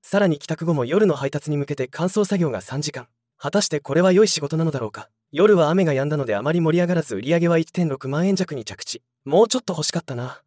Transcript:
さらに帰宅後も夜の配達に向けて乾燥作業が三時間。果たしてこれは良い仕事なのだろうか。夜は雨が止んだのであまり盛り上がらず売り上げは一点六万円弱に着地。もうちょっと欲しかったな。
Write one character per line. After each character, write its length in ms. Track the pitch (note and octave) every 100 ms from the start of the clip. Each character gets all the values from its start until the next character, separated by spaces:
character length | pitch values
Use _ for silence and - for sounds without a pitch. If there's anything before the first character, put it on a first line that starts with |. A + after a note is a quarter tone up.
さ 180 | - G3
ら 80 | G3
に 100 | D3
帰 100 | -
宅 180 | D#3 E3
後 80 |
も 120 | D#3 B2
夜 200 | E3+ G#3
の 100 | C#3
配 160 | C#3
達 180 | D3 -
に 80 | D3
向 80 | C#3
け 100 | C#3+
て 120 | B2+
乾 180 | - F3
燥 180 | G#3+ G3+
作 140 | G3
業 120 | E3
が 100 | G#2+
三 200 | - C3+
時 100 | D3
間。 160 | C3+ A#2+ _ _ _
果 140 | -
た 100 | G3+
し 80 | G#3
て 100 | D3
こ 140 | -
れ 80 | D#3+
は 100 | F#3
良 120 | F3+
い 40 | -
仕 140 | -
事 160 | C#3+ D#3+
な 80 | E3
の 60 |
だ 80 | B2+
ろ 80 | A2+
う 40 |
か。 180 | - - _ _
夜 260 | C#3+ G#3 G3
は 120 | D3+
雨 160 | F3+ F3
が 80 |
止 100 | C3+
ん 60 | C#3+
だ 80 | D3+
の 80 | B2+
で 100 | G2+
あ 60 |
ま 100 | B2+
り 100 | E3+
盛 140 | D#3+ E3+
り 60 |
上 60 | F3
が 60 | F3
ら 60 |
ず 140 | D#3 G2
売 60 |
り 120 | B2
上 60 | E3+
げ 80 | E3+
は 100 | E3
一 140 | E3
点 160 | - E3
六 200 | C3+ C3
万 200 | C#3+ F#3
円 80 | F#3+
弱 180 | F#3+
に 120 | C#3 A2
着 200 | - -
地。 160 | - _ _ -
も 180 | D#3
う 40 | A3
ち 100 | B3+
ょ 20 |
っ 40 |
と 100 | -
欲 100 | E3
し 80 | D3+
か 80 | E3+
っ 40 |
た 120 | - A#2+
な。 260 | B2+ -